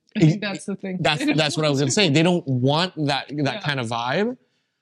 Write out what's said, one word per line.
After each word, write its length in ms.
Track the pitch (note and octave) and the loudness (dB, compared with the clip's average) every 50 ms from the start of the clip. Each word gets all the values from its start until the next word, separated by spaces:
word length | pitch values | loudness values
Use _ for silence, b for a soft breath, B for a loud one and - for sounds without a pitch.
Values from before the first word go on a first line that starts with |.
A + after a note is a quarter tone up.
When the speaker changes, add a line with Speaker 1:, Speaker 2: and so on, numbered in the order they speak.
| _ _ - | _ _ 0
Speaker 1:
I 20 | G#3+ | 4
Speaker 2:
Ex- 80 | E3+ | 4
Speaker 1:
think 140 | D3+ E3+ G3+ | 4 4 2
that's 240 | G#3+ G3+ F#3+ - - | -4 -6 -8 -8 -8
the 100 | - F#3+ | -8 -10
thing. 240 | - - F#3+ F#3 F3 | -8 -8 -8 -6 -2
Speaker 2:
That's, 200 | D#3 D#3+ D3+ - | 0 0 0 0
Speaker 1:
They 60 | C#4 | 0
don't 100 | C#4+ D3 | 0 2
Speaker 2:
that's 200 | D3 D#3 D3 C#3 | 2 2 0 0
what 80 | D#3 D#3 | 0 0
I 60 | D3+ | 0
was 60 | C#3+ C3 | 2 2
Speaker 1:
want 20 | D3 | 0
Speaker 2:
gonna 80 | C3+ | 0
Speaker 1:
to. 20 | - | 2
Speaker 2:
say. 160 | G#3+ G3+ D#3+ | 2 2 4
They 160 | C3+ D#3+ E3 | 4 4 4
don't 220 | F3+ F3+ E3+ - | 4 2 2 0
want 460 | C3+ C3 B2 B2 C3+ C#3+ D#3+ F3+ F3+ - D#3 D3+ | -2 -2 0 2 2 2 2 0 -2 -2 -4 -2
that, 220 | C#3 C#3+ C3 - - | -2 -2 -4 -4 -8
that 80 | C3 | -6
Speaker 1:
Yeah. 240 | D3 C#3+ C3+ B2 G3+ | -4 -4 -4 -4 -4
Speaker 2:
kind 180 | - D3 C#3+ C3+ | -4 -4 -4 -4
of 80 | A#2+ | -4
vibe. 500 | G#2+ A#2+ A2+ A#2 B2 C#3 F3+ G#3 A#3+ B3+ - _ _ _ _ _ _ _ _ | -4 -4 -4 -4 -2 -2 -2 -2 -2 -4 -8 _ _ _ _ _ _ _ _